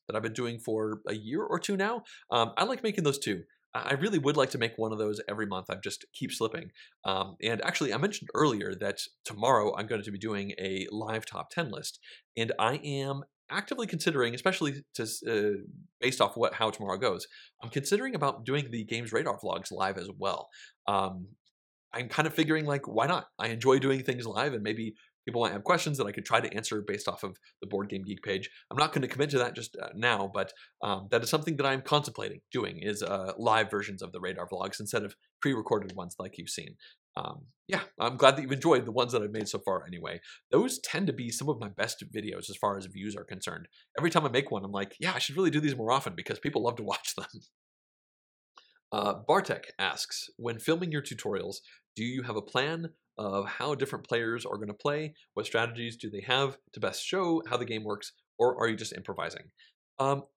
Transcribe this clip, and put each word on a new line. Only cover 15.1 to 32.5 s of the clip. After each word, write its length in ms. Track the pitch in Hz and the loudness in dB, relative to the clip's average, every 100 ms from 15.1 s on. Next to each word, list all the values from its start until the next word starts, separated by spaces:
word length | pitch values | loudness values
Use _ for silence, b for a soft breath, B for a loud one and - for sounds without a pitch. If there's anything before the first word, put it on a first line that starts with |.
| - | -4
uh, 280 | 117 107 104 101 - - - - | 0 2 2 0 -4 -18 -20 -2
based 200 | 127 131 | 0 4
off 160 | 104 117 | 4 4
what, 180 | 113 | 2
how 140 | - 110 | 4 0
tomorrow 300 | - 98 95 | 0 -2 0
goes, 300 | 123 90 - B B _ | 2 0 -4 B B _
I'm 80 | 117 | -8
considering 460 | 143 139 208 262 202 | -4 2 2 2 0
about 280 | 139 - | 0 0
doing 280 | 120 143 127 | 0 0 0
the 120 | 117 | -4
Games 280 | 104 117 113 | -4 -4 0
Radar 260 | 113 160 127 | 0 0 -2
vlogs 320 | 101 95 - | -2 -4 -4
live 280 | - 95 95 | -2 0 -2
as 100 | 95 98 | -6 -4
well. 300 | 98 87 - B B B - | -2 -2 -4 B B B 0
Um, 400 | 98 95 92 95 - _ _ _ _ _ | 2 2 -2 -10 -16 _ _ _ _ _
I'm 160 | 117 123 | -6 0
kind 180 | - 151 | 2 4
of 80 | |
figuring, 320 | 165 151 156 147 | 4 4 4 2
like, 220 | 139 - | 0 0
why 180 | 107 139 | 2 4
not? 220 | 170 - - | 2 -2 -4
I 80 | 113 | -2
enjoy 300 | 117 127 131 | 2 6 8
doing 240 | 135 135 | 6 2
things 240 | 127 123 117 | 0 -2 -2
live, 260 | 101 143 | 0 0
and 120 | 120 | 0
maybe 320 | 104 113 110 - b b | -2 -2 -4 -8 b b
people 180 | - 120 | -4 0
might 100 | 110 | 2
have 100 | 101 | 2
questions 340 | 104 170 160 135 | 2 2 2 -2
that 100 | 101 | -2
I 40 | |
could 140 | 101 - | -4 2
try 140 | 117 | 2
to 120 | 101 | 2
answer 300 | 104 - 107 | -2 -4 -4
based 220 | 101 101 - | -2 -4 -4
off 160 | - | -6
of 160 | 98 92 b b | -6 -10 b b
the 80 | 98 | -4
Board 200 | 101 101 | -4 -2
Game 140 | 98 | -6
Geek 200 | 95 95 | -6 -6
page. 280 | 107 98 - B B | -4 -4 -4 B B
I'm 80 | 127 | 2
not 160 | 151 | 2
gonna 140 | 151 123 | 2 0
commit 240 | 127 147 | 0 2
to 80 | 135 | 2
that 160 | 120 | 2
just, 220 | - 117 - | -2 -10 -10
uh, 100 | - | -10
now, 340 | 98 120 107 98 | 0 2 2 0
but, 200 | 98 95 - B B | -2 -4 -6 B B
um, 240 | 104 95 98 | -2 -2 2
that 100 | 120 | 2
is 80 | 117 | 4
something 260 | 156 151 143 | 2 2 0
that 100 | 135 | 2
I'm 160 | 135 | 0
contemplating 580 | - 147 143 110 104 101 - | 4 2 2 -4 -8 -8 -6